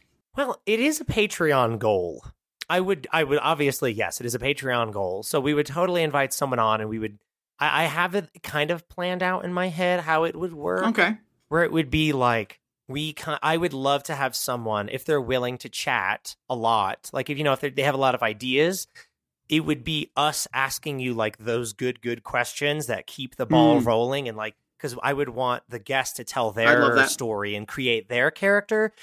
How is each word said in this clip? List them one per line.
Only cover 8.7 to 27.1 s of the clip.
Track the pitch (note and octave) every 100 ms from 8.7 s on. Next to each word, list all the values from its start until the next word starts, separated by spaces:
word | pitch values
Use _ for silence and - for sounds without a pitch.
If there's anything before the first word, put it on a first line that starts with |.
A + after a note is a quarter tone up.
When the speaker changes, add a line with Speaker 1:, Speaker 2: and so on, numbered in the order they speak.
Speaker 1:
of | E3+ -
planned | - F3+ F3+
out | F3+ F#3
in | F3+
my | F3+ F#3
head | E3 F3+ F3+
how | D#3+ D#3+
it | E3
would | E3 F3
work. | D#3+ E3 F#3 G3+
Speaker 2:
Okay. | A#3 - G#3+ _ _ _
Speaker 1:
Where | D#3+
it | D#3+
would | D#3+ C#3
be | D#3 D#3
like, | C#3 B2 A#2 G#2 - _ _ -
we | C#3 D#3
ki-, | C#3 D#3+ D3
I | D3+ E3
would | E3+
love | C3+ C3+ C#3+
to | - C#3
have | D#3
someone, | - - B2 A2+ G#2 G2+
if | C3
they're | - D3
willing | A#2+ B2+ B2 B2+
to | A#2
chat | - - A#2+ F#2+ A2 - - -
a | B2+
lot, | A2+ A2+ F#2+ - -
like, | C3+ B2+
if, | C#3+
you |
know, | D3+
if | C3+
they, | C#3+
they | C3+
have | C#3
a | C3+
lot | C3+ B2
of |
ideas, | A2+ G#2+ B2+ C3 E3 F#3 - - - _ _ _ -
it | D#3
would | D3+ C#3+
be | A#2+ D#3 - -
us | D3+ - -
asking | C3 C3+ - D#3 C3+
you, | B2+
like, | A2+ A2 -
those | A2 A#2+ A#2
good, | G2+ B2 B2
good | A#2+ A#2
questions | - B2 A#2+ - D3 D3+ C#3+
that | G2 -
keep | - B2+ -
the | A2+
ball | B2+ A#2 B2+
Speaker 2:
Mm. | A#2+
Speaker 1:
rolling, | A2+ A#2+ C#3 B2+
and, | A2
like, | G#2+ - _ _
'cause | C#3 A#2+
I | C3+
would | C#3 C#3
want | A#2 B2+ A#2+ -
the | A#2+
guest | G2+ C3+ B2+ -
to |
tell | A#2 C3+ A2+ G2+
Speaker 2:
I | A#2
love | B2 -
Speaker 1:
their | A#2+
Speaker 2:
that. | C3+